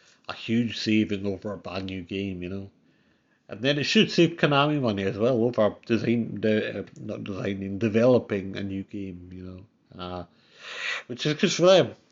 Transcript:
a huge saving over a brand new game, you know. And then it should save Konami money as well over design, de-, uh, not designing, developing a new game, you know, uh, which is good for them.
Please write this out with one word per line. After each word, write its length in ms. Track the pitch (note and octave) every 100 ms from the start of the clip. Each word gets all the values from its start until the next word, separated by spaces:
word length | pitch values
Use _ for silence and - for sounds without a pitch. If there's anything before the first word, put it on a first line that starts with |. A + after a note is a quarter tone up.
| _ _ -
a 40 |
huge 440 | - - A2+ A#2+ -
saving 480 | A2 G#2+ G2+ G2+ G2+
over 260 | F#2 G#2+
a 60 | F#2
brand 300 | F2 F#2 F#2+
new 140 | F#2+
game, 400 | E2+ G2 G2+ F2+
you 80 | F2
know. 200 | G2 G2 - _ _ _ _ _ _ -
And 120 | -
then 160 | C3 D3
it 60 |
should 280 | C#3 A3 G3
save 260 | - E3 E3
Konami 420 | D#3 C#3+ D3+ D3+
money 240 | B2 G2+
as 140 | G2 G2+
well 260 | A#2 B2
over 320 | A#2 A#2+ G#2 - -
design, 540 | A2+ A2+ A#2 A2 G#2
de-, 400 | A2 G#2+ A2 G2+
uh, 40 | - -
not 220 | A#2+ A#2
designing, 560 | G#2+ F#2+ G#2+ G2 G2 G2
developing 760 | A2+ G#2+ B2 A#2+ - G2+ F#2+ G2
a 80 |
new 200 | G2 F#2+
game, 460 | G2 G#2 G2 F2+ F2+
you 100 | F2+
know, 580 | F#2 F#2 - _ _ F#2
uh, 220 | F2+ F2+ E2+ _ _ - - - - - -
which 180 | B2 D3+
is 80 |
good 180 | D3 F#3+
for 120 | -
them. 320 | F3+ F#3+ A2+ - _